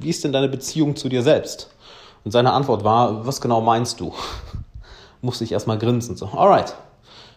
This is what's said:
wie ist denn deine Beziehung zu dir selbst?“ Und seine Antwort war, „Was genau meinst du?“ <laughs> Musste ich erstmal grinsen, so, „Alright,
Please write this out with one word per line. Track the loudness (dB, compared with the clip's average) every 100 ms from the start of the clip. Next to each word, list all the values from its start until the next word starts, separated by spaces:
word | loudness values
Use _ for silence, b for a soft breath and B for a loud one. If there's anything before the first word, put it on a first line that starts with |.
wie | -6
ist | -4
denn | -2
deine | 0 0
Beziehung | -2 -4 0 0 -2
zu | -2
dir | 0
selbst?“ | 4 2 0 -10 -18 B B B B B
Und | 0
seine | 2 4
Antwort | 2 2 0
war, | 4 4 4 0
„Was | -6 -4
genau | 0 2
meinst | 2 2 0 -6
du?“ | -8 -8 B B B B -14
<laughs> | -18 -20 -20 -20 _
Musste | -6 -4
ich | -4
erstmal | -4 -2 0
grinsen, | 0 0 -2 -8
so, | -6
„Alright, | 4 6 6 2 -8 -20 _ B B B